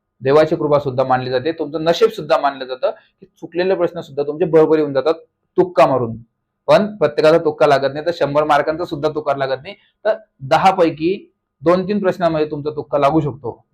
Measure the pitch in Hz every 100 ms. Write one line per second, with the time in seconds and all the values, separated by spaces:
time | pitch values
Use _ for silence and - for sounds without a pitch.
0 | _ _ 131 151 156 165 151 143 143 127
1 | 131 127 127 127 147 160 147 160 160 170
2 | - - 151 160 139 135 127 127 190 -
3 | _ _ - _ 160 170 185 180 175 170
4 | 151 135 143 151 170 160 151 156 147 135
5 | 139 165 - _ _ - 180 - 147 131
6 | 117 113 - _ _ _ - 160 208 -
7 | 147 - 151 165 160 147 151 135 135 143
8 | 160 170 143 143 156 147 151 160 175 151
9 | 156 151 147 135 135 131 170 208 _ _
10 | 208 - - _ 135 170 190 190 165 147
11 | 165 202 - _ _ _ 147 180 180 208
12 | 185 180 170 156 151 147 147 143 - 143
13 | 139 160 143 117 117 - _